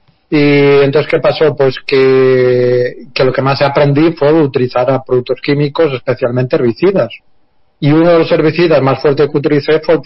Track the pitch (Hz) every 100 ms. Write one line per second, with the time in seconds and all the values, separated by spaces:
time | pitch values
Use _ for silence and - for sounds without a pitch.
0 | _ _ _ 151 147 143 143 139 139 151
1 | 139 160 151 139 156 135 135 - - 135
2 | 135 131 131 127 127 123 123 123 123 -
3 | - - 131 123 135 135 139 139 143 139
4 | 165 160 143 160 143 - 123 123 123 131
5 | - 127 123 127 - 143 147 143 160 127
6 | - 120 123 123 123 - 123 113 180 196
7 | 113 - _ _ _ _ _ _ 143 156
8 | 170 165 160 165 151 151 170 147 135 135
9 | 151 139 143 147 147 147 143 156 - 160